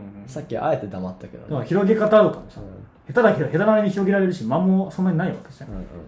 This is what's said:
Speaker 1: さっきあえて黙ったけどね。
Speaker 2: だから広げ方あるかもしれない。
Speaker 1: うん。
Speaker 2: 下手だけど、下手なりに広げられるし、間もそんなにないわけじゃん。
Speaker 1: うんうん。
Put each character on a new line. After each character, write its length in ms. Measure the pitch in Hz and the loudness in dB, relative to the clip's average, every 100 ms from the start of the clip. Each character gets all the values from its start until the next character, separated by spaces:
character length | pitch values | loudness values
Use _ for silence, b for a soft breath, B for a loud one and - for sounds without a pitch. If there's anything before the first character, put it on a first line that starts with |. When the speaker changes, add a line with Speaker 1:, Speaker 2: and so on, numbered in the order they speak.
| 101 101 101 | -14 -16 -14
Speaker 1:
さ 120 | 156 | -14
っ 40 | |
き 120 | 147 113 | -8 -4
あ 160 | 156 | -2
え 60 | 147 | -2
て 80 | 104 | -4
黙 240 | 92 92 | -8 -8
っ 80 | 92 | -10
た 80 | - | -16
け 100 | - | -16
ど 60 | |
ね。 60 | - | -8
Speaker 2:
だ 60 | 127 | -6
か 40 | |
ら 40 | |
広 240 | 117 175 196 | 0 2 4
げ 80 | 220 | 4
方 240 | 214 214 | 6 6
あ 20 | |
る 80 | 202 | 6
か 60 | - | 2
も 120 | - | -10
し 80 | - | -16
れ 60 | |
な 60 | 98 | -18
い。 20 | |
Speaker 1:
う 400 | 95 - - - | -18 -20 -18 -2
ん。 40 | |
Speaker 2:
下 80 | 156 | 4
手 60 | 220 | 4
だ 60 | |
け 100 | 135 | 4
ど、 20 | 139 | 0
下 80 | 156 | 0
手 120 | 208 | 2
な 60 | 214 | 2
り 40 | |
に 80 | 208 | 2
広 160 | 190 190 | 0 2
げ 60 | |
ら 80 | 196 | 2
れ 60 | 185 | 2
る 60 | |
し、 120 | 175 | -2
間 160 | 110 147 | -2 0
も 300 | 190 190 190 | 2 2 0
そ 120 | - | -2
ん 20 | |
な 60 | 185 | 0
に 80 | 160 | 0
な 80 | 185 | -2
い 40 | |
わ 40 | - | -4
け 160 | - | -12
じ 120 | - | -18
ゃ 20 | - | -14
ん。 40 | |
Speaker 1:
う 20 | |
ん 40 | 98 | -12
う 40 | |
ん。 20 | 92 87 | -12 -16